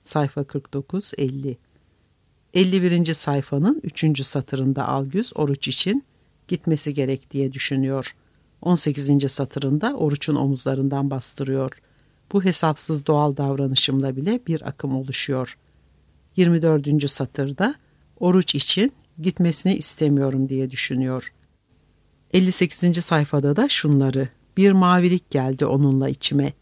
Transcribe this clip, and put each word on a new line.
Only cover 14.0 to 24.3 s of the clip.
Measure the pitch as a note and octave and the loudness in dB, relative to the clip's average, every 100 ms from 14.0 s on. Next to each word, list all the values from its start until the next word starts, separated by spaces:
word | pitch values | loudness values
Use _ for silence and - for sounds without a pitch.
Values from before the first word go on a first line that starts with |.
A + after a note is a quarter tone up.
| C3+ C3 | 0 -2
bile | D#3+ A#3+ G3+ | -2 -2 -2
bir | D#3+ - | -6 -6
akım | - C#3 C3 | -8 -4 -4
oluşuyor. | C3 C3 - C3 B2+ - _ _ _ _ _ _ _ - | -4 -6 -4 -4 -4 -12 _ _ _ _ _ _ _ -2
Yirmi | F3 E3+ | 0 2
dördüncü | D#3+ D#3 C#3+ D3+ C#3 | 2 0 0 -2 -2
satırda | - C3+ - C#3 C3+ G#3 D4 _ _ _ _ | -6 -8 -6 -8 -2 -4 -4 _ _ _ _
Oruç | F3+ F#3 - C#3+ | 2 2 2 -2
için | - - B3 _ _ - | 0 0 0 _ _ -4
gitmesini | E3 - E3+ - F#3 G3 | -4 2 0 2 0 0
istemiyorum | - - D3+ C#3+ C#3 C3 C3+ | -4 -2 2 2 2 0 -2
diye | C3+ C3 | -2 -4
düşünüyor. | C3 - B2+ C3 B2+ - _ _ _ _ _ _ _ _ _ _ | -4 -4 -2 -2 -4 -8 _ _ _ _ _ _ _ _ _ _
Elli | F#3 F#3 | 2 2
sekizinci | F3+ F3+ - F3 E3+ | 2 -2 2 2 2
sayfada | - D#3+ D3 D3 C#3+ D3 | 2 0 2 0 2 2
da | C#4 | 2
şunları. | - D3+ C#3+ C3+ C3 C#3 | 2 2 4 4 0 -4